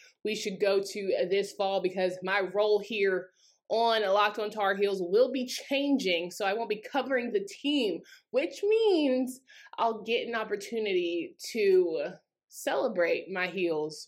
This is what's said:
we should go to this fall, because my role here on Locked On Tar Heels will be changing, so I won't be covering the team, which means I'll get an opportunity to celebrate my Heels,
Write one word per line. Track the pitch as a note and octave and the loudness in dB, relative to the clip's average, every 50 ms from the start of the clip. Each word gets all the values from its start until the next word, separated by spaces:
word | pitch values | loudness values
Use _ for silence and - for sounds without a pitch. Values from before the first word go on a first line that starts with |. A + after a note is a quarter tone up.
| - - _ _ - | -20 -20 _ _ -6
we | G#3 G#3+ | -4 -4
should | G#3+ - G#3+ F#3+ - | -4 -4 -6 -2 0
go | G3+ G3 G3 G3 | 2 2 2 2
to | F#3+ - - G#3+ G3 F#3+ - - F3 F3 | 0 -2 -6 -6 -4 -2 0 0 0 0
this | F#3+ G3+ G3 G3 | 0 0 0 -2
fall, | - - G3 F#3+ G3 F#3+ | -4 -4 -2 0 0 0
because | F3+ F#3 F#3 F#3+ F#3 F#3 F3 F#3 F3+ | -2 -2 -2 0 -2 -2 -2 -4 -2
my | F#3+ G3 G3+ | 0 0 0
role | F#3+ F3+ F3+ G3+ G#3+ G#3+ G#3 G3+ | 0 0 0 2 2 4 2 2
here | G3+ - A#3 G#3 G3 G3 F#3 F3 - - _ _ _ _ _ _ _ - | 0 -2 -2 0 2 2 0 0 -4 -8 _ _ _ _ _ _ _ -2
on | G3+ A3 A#3 A#3 A3+ A3 | 0 2 2 4 2 2
Locked | G#3 F#3+ F#3+ G#3 G#3 G#3+ G#3+ A3+ | 2 4 4 4 4 4 2 -2
On | G#3+ G#3 | -6 -6
Tar | G3 G#3+ G3+ G3 G3+ | -2 0 0 0 2
Heels | G3 G3+ G3+ G3 F#3+ | 2 0 0 0 -2
will | F3+ F3 F#3 A3+ B3+ B3+ | 0 2 4 4 4 4
be | B3 C4+ B3 | 2 -2 -4
changing, | B3 - - - - C#4+ C4+ C#4+ C#4+ C#4 A#3+ - F#3+ F3 E3 F3 F3 | -6 -8 -10 -6 -2 -2 0 2 2 2 2 2 0 0 0 -2 -6
so | - - G#3+ | -6 -4 -2
I | G3 | -2
won't | G3+ A3+ A#3 G3+ | 0 -2 -2 -2
be | G#3 G#3+ | -4 -4
covering | - - - C#4 B3+ C4 C4+ B3 A#3+ A#3+ | -6 -6 -4 -4 -2 0 0 -2 0 0
the | - G3 G3 - - - | -2 -2 -4 -6 -10 -6
team, | - C#4+ D4 C#4 A#3+ G3+ E3 E3 - - - - _ _ | -2 0 0 2 2 0 -2 -4 -8 -14 -20 -20 _ _
which | - B3+ D4+ E4 - - | -2 -2 -2 -2 -4 -2
means | - G4+ A4 A4+ A4+ G#4+ F#4+ D#4+ D4 C4+ B3+ B3+ C4 B3+ - - _ _ - - - - - - | 0 2 2 4 4 4 4 4 4 2 2 0 0 -4 -6 -12 _ _ -20 -20 -20 -12 -4 -2
I'll | G#3+ A#3 A3 G#3 | -2 -2 -2 -2
get | G3 A3+ A#3 A3+ - A3+ | -4 -2 -2 -2 -2 -2
an | A#3 | -4
opportunity | A3+ A3 F#3 G#3 G3+ - - A#3 A3+ G#3+ G3+ F#3 F3+ F3 E3+ E3+ E3+ D3+ - - - - - | -4 -4 -4 -4 -6 -6 -4 -4 -2 -2 0 0 0 0 0 -2 -4 -6 -6 -10 -14 -12 -6
to | - A3+ G#3 G3 F#3 F#3 F3+ E3+ D#3+ D3+ C#3+ F3 F#3 - _ _ _ _ _ _ | -2 2 4 6 6 6 6 4 0 -2 -4 -6 -8 -12 _ _ _ _ _ _
celebrate | - - - C#4 - C4+ C4+ B3 G#3+ F3 F3 E3+ E3+ - E3+ - | -14 -8 -4 -2 0 0 0 0 0 2 2 2 2 0 -2 -4
my | F#3+ F#3 F3+ | -4 -4 -4
Heels, | F3+ E3+ G3 F3+ E3+ D#3+ D3+ D3+ D#3 D#3 - - | -2 -2 0 0 0 0 0 -2 -4 -6 -10 -8